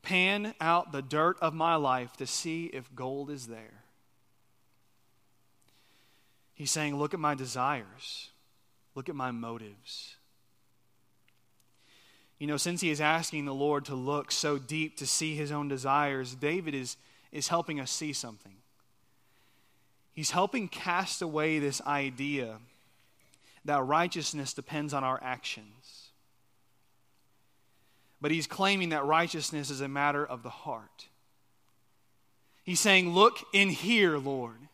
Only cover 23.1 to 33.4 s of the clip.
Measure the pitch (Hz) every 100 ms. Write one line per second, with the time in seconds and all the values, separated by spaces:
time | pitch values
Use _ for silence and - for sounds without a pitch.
23.1 | _ _ _ _ - - 147 131 151 175
24.1 | 170 147 151 135 - 135 156 147 139 131
25.1 | 131 127 123 - - 107 110 - - -
26.1 | _ _ _ _ _ _ _ _ _ _
27.1 | _ _ _ _ _ _ _ _ _ _
28.1 | _ 147 160 151 - 190 196 175 156 139
29.1 | 156 170 165 143 156 135 139 139 139 147
30.1 | 147 147 123 120 104 156 117 104 _ -
31.1 | _ _ _ _ _ _ _ _ _ _
32.1 | _ _ _ _ _ - 175 214 190 180
33.1 | 175 220 240